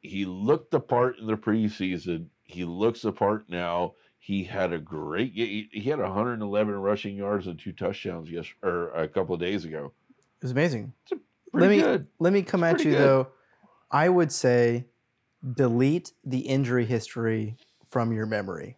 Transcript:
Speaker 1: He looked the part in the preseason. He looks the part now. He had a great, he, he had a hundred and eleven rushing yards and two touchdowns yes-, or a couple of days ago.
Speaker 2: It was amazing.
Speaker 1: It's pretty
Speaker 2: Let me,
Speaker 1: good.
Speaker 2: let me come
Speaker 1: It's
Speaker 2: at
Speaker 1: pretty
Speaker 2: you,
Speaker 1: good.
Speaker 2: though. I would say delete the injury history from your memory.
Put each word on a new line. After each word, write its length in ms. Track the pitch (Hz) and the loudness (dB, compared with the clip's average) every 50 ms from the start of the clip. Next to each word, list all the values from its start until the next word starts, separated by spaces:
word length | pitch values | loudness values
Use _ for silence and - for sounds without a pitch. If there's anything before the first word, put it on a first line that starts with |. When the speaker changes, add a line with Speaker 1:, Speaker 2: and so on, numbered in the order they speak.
Speaker 1:
He 240 | - - 92 98 98 | -14 -8 -4 -4 -4
looked 460 | 92 90 92 104 120 151 156 - _ | -4 -4 -4 2 2 2 0 0 _
the 80 | - 151 | -2 -2
part 380 | - - 127 120 123 127 123 - | 0 2 2 4 4 2 0 -4
in 80 | 110 | -4
the 80 | 110 110 | -4 -4
preseason. 880 | 107 - 113 107 113 110 104 107 - 95 92 92 82 - 90 87 80 85 - _ _ _ | -2 0 0 2 2 2 0 -2 -4 -4 -4 -4 -4 -4 -6 -6 -6 -6 -12 _ _ _
He 220 | - - 87 90 | -18 -12 -10 -8
looks 380 | 85 87 92 107 117 113 - - | -8 -2 0 0 0 0 0 -6
the 80 | 110 95 | -6 -2
part 360 | - 107 101 107 107 - _ | 0 0 0 0 -2 -6 _
now. 440 | 87 87 90 85 87 87 87 - - _ _ _ _ _ _ | -6 -4 -4 -2 0 -2 -2 -4 -6 _ _ _ _ _ _
He 200 | - 101 98 90 | -4 -4 -4 -4
had 280 | 90 - 98 92 90 | -6 -4 -2 -2 -2
a 60 | 85 82 | -2 -6
great, 540 | 76 - 80 76 76 73 80 95 123 131 87 | -8 -10 -10 -10 -8 -6 -4 -4 -4 -4 -2
he, 340 | 104 117 107 101 107 104 - | -4 -4 -4 -4 -8 -10 -10
he 180 | - 107 104 131 | -12 -6 -4 -4
had 100 | 151 147 | -2 -2
a 120 | 101 95 | -4 -2
hundred 220 | 95 101 113 123 120 | -2 -2 -2 -2 -4
and 100 | 110 107 | -6 -6
eleven 320 | 101 101 104 107 104 101 | -2 0 0 0 0 -2
rushing 400 | 98 95 101 104 101 - 104 101 | -2 0 0 0 0 -4 -10 -8
yards 320 | 101 101 101 104 101 92 | -6 -4 -2 -2 -2 -4
and 100 | 95 85 76 | -6 -10 -10
two 120 | - 98 | -12 -14
touchdowns 580 | - - 92 92 98 - - 98 87 85 80 80 | -10 -4 -4 -4 -4 -4 -8 -8 -8 -8 -12 -10
yes-, 240 | 82 85 80 - - _ - | -10 -10 -10 -10 -14 _ -2
or 280 | 92 87 87 87 82 | 0 0 0 -2 -4
a 160 | - 82 80 | -2 -2 -2
couple 260 | 76 - 98 92 80 90 | 0 0 -2 -2 -2 -2
of 80 | 82 | -2
days 240 | 87 90 104 98 82 | -2 -2 -2 -4 -6
ago. 280 | 80 78 78 71 71 _ _ _ _ | -6 -10 -10 -10 -10 _ _ _ _
Speaker 2:
It 340 | _ _ _ _ _ _ - | _ _ _ _ _ _ -8
was 80 | 127 | -4
amazing. 420 | 123 135 160 175 135 110 104 123 - _ _ - | 0 0 0 0 0 -4 -8 -10 -16 _ _ -10
Speaker 1:
It's 80 | 359 - _ _ _ _ _ - | -10 -10 _ _ _ _ _ -4
pretty 160 | - - 175 | 2 4 6
Speaker 2:
Let 20 | 190 208 | 8 8
me, 60 | 202 | 6
Speaker 1:
good. 260 | - 254 240 175 147 _ _ _ | 6 4 2 0 -4 _ _ _
Speaker 2:
let 120 | 165 180 196 | 2 4 4
me 100 | 202 185 | 2 2
come 200 | - - 180 170 | 0 0 2 2
Speaker 1:
It's 60 | 165 | 2
Speaker 2:
at 60 | 165 | 2
Speaker 1:
pretty 140 | 151 156 156 | 4 4 4
Speaker 2:
you, 40 | 143 | 4
Speaker 1:
good. 60 | 143 139 | 6 6
Speaker 2:
though. 240 | 139 135 131 127 131 _ _ _ _ _ _ _ _ _ _ _ _ | 6 6 4 2 0 _ _ _ _ _ _ _ _ _ _ _ _
I 200 | - 143 156 180 | 2 4 4 6
would 220 | 180 180 170 147 | 6 4 4 2
say 540 | - - - 127 123 123 120 117 120 120 123 _ _ _ _ _ _ _ _ _ _ _ - 131 120 | 0 2 2 4 6 6 4 4 2 -2 -6 _ _ _ _ _ _ _ _ _ _ _ -10 -8 0
delete 560 | 143 135 120 117 120 131 139 156 180 - - _ _ _ | 2 2 4 4 4 4 4 2 0 -4 -8 _ _ _
the 160 | 127 127 127 | -6 -4 -4
injury 440 | - 131 135 135 139 120 127 123 117 | -2 0 0 0 2 2 2 2 2
history 720 | 107 123 113 - - - 117 117 113 110 110 107 107 117 _ _ _ _ _ _ _ | 2 0 -2 -4 -6 -6 -2 0 0 0 0 -4 -6 -8 _ _ _ _ _ _ _
from 240 | - 123 117 117 113 | -2 0 0 0 -2
your 140 | 107 110 | -2 -2
memory. 500 | 110 110 104 98 95 87 78 - - 127 | -2 -4 -4 -4 -4 -8 -8 -10 -12 -14